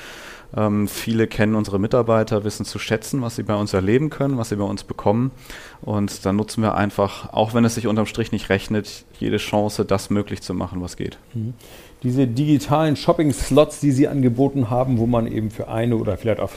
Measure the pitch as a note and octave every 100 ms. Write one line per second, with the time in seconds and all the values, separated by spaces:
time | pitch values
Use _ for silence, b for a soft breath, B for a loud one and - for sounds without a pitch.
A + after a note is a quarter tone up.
0 | B B B B B - G#2+ G#2 G2+ -
1 | - A2+ A2 - G#2+ A2 G#2 G2 G#2+ B2
2 | A#2 A2+ A2 G#2+ G#2 - G2+ G2+ - A2
3 | - C#3+ A#2+ A#2 A2 G#2 G#2 G2 F#2+ B2
4 | D#3 - C#3 C3 A2 G#2 G2+ G2+ - -
5 | - A2+ C3 B B B B B - G#2+
6 | G2+ - G2 G2+ G#2+ - G#2+ F2 G2+ -
7 | G2 - - - A2+ A#2 A#2 A2+ A2+ G#2+
8 | G#2 - A2+ G#2 - G2 - G#2+ G2+ -
9 | - - A2 G#2 - G#2+ G#2 - G2+ G2
10 | - G#2 G2+ F#2+ - F#2 F#2 F2+ F2 -
11 | - - - A#2 A2 A#2+ B B B -
12 | B2+ B2+ C3 A#2 D3+ D3 - D3+ D#3+ C#3
13 | - E3+ D#3 C3 - C3 D3+ - D3 B2+
14 | D3 C#3+ B2 A#2+ C3+ C#3+ A2+ B2 C3 A#2+
15 | A#2 A#2+ A2+ A2+ G#2+ - - A2+ A#2 A2+
16 | A2 F2+ A2+ G#2 F#2+